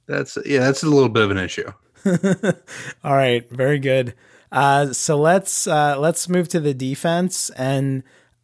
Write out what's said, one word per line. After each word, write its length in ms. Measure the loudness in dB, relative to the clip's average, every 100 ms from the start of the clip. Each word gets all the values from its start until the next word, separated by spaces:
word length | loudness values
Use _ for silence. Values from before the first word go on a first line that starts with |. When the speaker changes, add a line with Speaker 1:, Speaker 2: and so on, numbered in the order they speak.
| -8
Speaker 1:
That's, 300 | -6 -6 -8 -2
yeah, 140 | 2
that's 240 | 2 0
a 60 | 2
little 200 | 4 4
bit 140 | 4
of 80 | 2
an 80 | 0
issue. 320 | -4 -6 -10 -14 _
Speaker 2:
<laughs> 180 | _ -2 0 0 0 -2 -4 -6 -16 -16 -10
All 120 | 0 2
right, 340 | 2 0 -2
very 300 | -2 0 0
good. 340 | 0 0 0 -6 _ _ _
Uh, 420 | 0 4 4 2
so 240 | -2 -2 2
let's, 480 | 4 2 0 -6 -2
uh, 320 | 2 2 2
let's 320 | 0 -2 0
move 180 | 0 0
to 100 | 0
the 160 | -2 -2
defense, 720 | -4 -4 -2 0 -2 -4 -8
and 520 | -6 -2 -2 -2 -4 -8 _ _ _